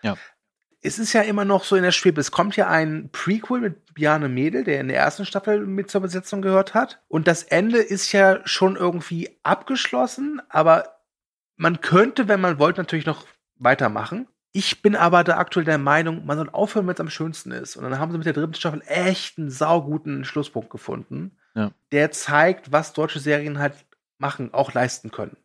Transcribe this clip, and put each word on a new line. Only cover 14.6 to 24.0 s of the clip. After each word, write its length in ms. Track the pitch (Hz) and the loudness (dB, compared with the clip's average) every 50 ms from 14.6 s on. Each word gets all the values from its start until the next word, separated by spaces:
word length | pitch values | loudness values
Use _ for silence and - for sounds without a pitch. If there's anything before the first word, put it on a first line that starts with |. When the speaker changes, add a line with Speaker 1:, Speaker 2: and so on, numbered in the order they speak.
| - - - _ | -4 -4 -6 _
Speaker 2:
bin 120 | - 202 208 | 2 2 4
aber 260 | - 170 170 180 175 170 | 4 4 6 6 6 4
da 140 | 175 165 - | 4 2 0
aktuell 260 | 175 - - 180 156 | 0 -2 -2 -2 0
der 140 | 160 156 143 | 2 0 2
Meinung, 480 | 139 139 147 160 165 165 165 170 151 | 2 4 2 4 2 0 -4 -6 -6
man 100 | 147 151 | -6 -4
soll 140 | 156 156 - | -4 -4 -6
aufhören, 360 | - - 208 202 - 220 185 185 | -2 -2 -2 0 0 -2 -2 -2
wenn's 120 | 180 - | -4 -4
am 80 | 175 156 | -6 -8
schönsten 420 | - - 160 165 156 - - 123 | -6 -8 -8 -8 -8 -10 -12 -12
ist. 240 | 123 123 - - - | -12 -12 -12 -14 -14
Und 80 | - 131 | -12 -8
dann 140 | 127 131 135 | -8 -4 -4
haben 100 | 156 170 | -4 -4
sie 60 | 170 160 | -4 -4
mit 80 | 156 | -4
der 60 | 165 143 | -2 -2
dritten 200 | 147 160 160 160 | -2 -2 -4 -6
Staffel 280 | - - 165 151 156 - | -6 -6 -6 -6 -6 -8
echt 520 | - 151 180 180 190 185 - - - _ 165 | -6 -4 0 0 0 0 -2 -6 -12 _ -10
einen 120 | 156 139 | -8 -8
sauguten 760 | 127 135 151 156 170 170 143 143 151 151 - 147 139 135 131 | -4 -2 2 2 2 2 2 -2 -6 -6 -6 -6 -8 -8 -8
Schlusspunkt 440 | - - 151 143 - - 117 104 - | -6 -6 -6 -6 -4 -8 -10 -10 -10
gefunden, 640 | - - - - - - - - - 143 175 190 _ _ _ _ - | -18 -14 -10 -10 -10 -10 -10 -10 -10 -10 -10 -10 _ _ _ _ -4
Speaker 1:
Ja. 160 | 110 104 101 _ _ _ - | -4 -4 -4 _ _ _ -2
Speaker 2:
der 180 | 143 147 151 151 | 0 2 2 0
zeigt, 640 | - - - - 143 147 165 185 185 - - 131 | -2 -8 -4 0 4 4 4 4 2 -2 -4 0
was 200 | 147 156 156 - | 0 0 0 0
deutsche 280 | - 151 156 151 - 151 | -4 -4 -4 -4 -4 -6
Serien 380 | 139 151 147 147 147 151 143 143 | -2 0 0 0 -2 -6 -4 -4
halt 160 | 143 143 143 - _ _ _ _ | -4 -4 -4 -8 _ _ _ _